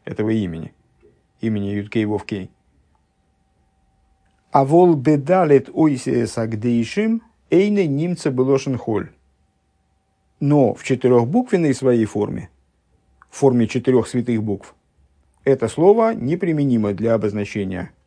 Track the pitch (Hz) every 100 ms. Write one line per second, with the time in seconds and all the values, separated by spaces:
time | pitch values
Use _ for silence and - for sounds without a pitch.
0 | - - 107 113 92 82 80 _ _ _
1 | _ _ _ _ 113 107 101 104 104 117
2 | 107 104 - 101 95 _ _ _ _ _
3 | _ _ _ _ _ _ _ _ _ _
4 | _ _ _ _ _ 143 135 165 180 151
5 | 127 147 139 185 160 139 - - 160 131
6 | - 120 110 - 113 110 120 117 113 202
7 | 220 226 - _ - 165 208 202 165 139
8 | 175 170 156 127 131 135 139 123 - 104
9 | - _ _ _ _ _ _ _ _ _
10 | _ _ _ - 143 147 120 - - 127
11 | 123 123 117 220 247 190 156 127 131 120
12 | 107 104 104 - - _ _ _ _ _
13 | _ _ _ - 135 123 110 127 131 127
14 | 110 123 120 113 107 98 - _ _ _
15 | _ _ _ _ - 135 113 - 175 226
16 | 226 - 127 180 180 151 143 117 104 98
17 | 113 113 107 107 101 107 95 90 - _